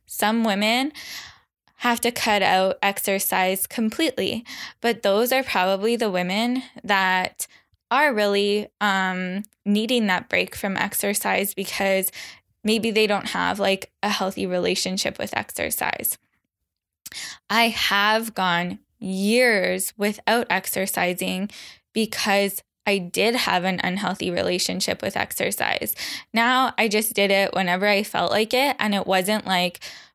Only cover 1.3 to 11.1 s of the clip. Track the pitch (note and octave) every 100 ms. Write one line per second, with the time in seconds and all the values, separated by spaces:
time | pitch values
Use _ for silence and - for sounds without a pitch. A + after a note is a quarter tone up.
1.3 | - _ _ _ - A#3+ A#3 A#3 B3 -
2.3 | G#3 F#3+ F#3 F#3+ - G3+ G3 - G3 -
3.3 | F#3+ F#3 F#3+ - - A3 - E4 - F#3+
4.3 | A3+ A#3+ - - - A#3 A#3 G3+ G3+ B3
5.3 | C4 C4 G3+ F#3 G3 G#3+ A#3 A3 F3+ F3+
6.3 | G3 A#3+ B3+ B3+ - F#3+ G3 F#3+ F#3 F#3
7.3 | - - _ _ _ _ B3 D4+ A3 G#3
8.3 | G3+ G3+ G#3 G#3 - G#3 F#3+ F#3+ F#3 F#3
9.3 | F#3+ G#3 _ - G3+ A3 B3 G#3+ F3+ -
10.3 | - F#3 - G3+ F#3+ G3+ - G3+